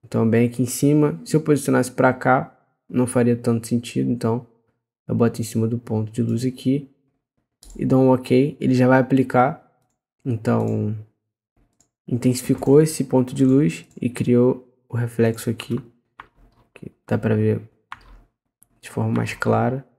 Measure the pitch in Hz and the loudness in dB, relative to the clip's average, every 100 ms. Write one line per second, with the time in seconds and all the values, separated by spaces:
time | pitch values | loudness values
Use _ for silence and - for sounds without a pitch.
0 | - 117 113 113 120 120 123 - 139 151 | -4 -2 2 2 0 -2 -6 0 2 2
1 | 147 165 - 160 156 143 139 127 123 - | 0 -2 -2 -2 2 0 2 0 -2 0
2 | 131 127 131 135 156 _ _ _ _ 127 | 0 2 0 0 0 _ _ _ _ -2
3 | 123 127 120 120 120 117 - 120 - 135 | 0 2 2 0 0 -2 -2 -6 -4 -4
4 | 131 120 117 120 123 _ _ _ _ _ | -4 -2 -2 -4 -6 _ _ _ _ _
5 | - 117 117 - 113 117 113 117 - 110 | -6 0 0 0 -6 -2 -2 -4 -4 -6
6 | 110 110 117 117 127 127 131 139 139 _ | -4 -4 -4 -2 -4 -4 -4 -4 -6 _
7 | _ _ _ _ _ _ - - 131 131 | _ _ _ _ _ _ -20 -8 0 4
8 | 131 127 127 127 143 - 131 127 127 131 | 4 2 2 2 2 -2 0 2 4 4
9 | 127 135 123 127 131 165 _ _ _ _ | 4 0 2 2 2 -2 _ _ _ _
10 | _ _ 139 110 117 117 110 110 107 107 | _ _ -6 -4 0 0 0 -2 -4 -6
11 | 107 _ _ _ _ _ _ _ _ _ | -14 _ _ _ _ _ _ _ _ _
12 | - 120 127 123 - 131 - 139 156 - | -6 -2 0 -2 -2 -2 4 6 4 -2
13 | 135 131 127 135 131 135 165 160 - - | -2 0 0 0 2 4 2 -4 -18 -8
14 | 120 - - 120 123 131 - _ _ 120 | -8 -4 2 4 4 0 -10 _ _ -6
15 | 120 - 117 113 - 110 - 120 - _ | -4 0 -2 0 -8 -8 -6 -8 -8 _
16 | _ _ - _ _ _ _ - - _ | _ _ -20 _ _ _ _ -20 -20 _
17 | - 107 110 110 110 110 - _ _ - | -6 -2 0 2 2 0 -6 _ _ -20
18 | - - _ _ _ _ _ _ - - | -20 -20 _ _ _ _ _ _ -12 -6
19 | 110 117 110 - 117 113 117 131 - | -2 -2 -4 -4 0 2 0 -4 -10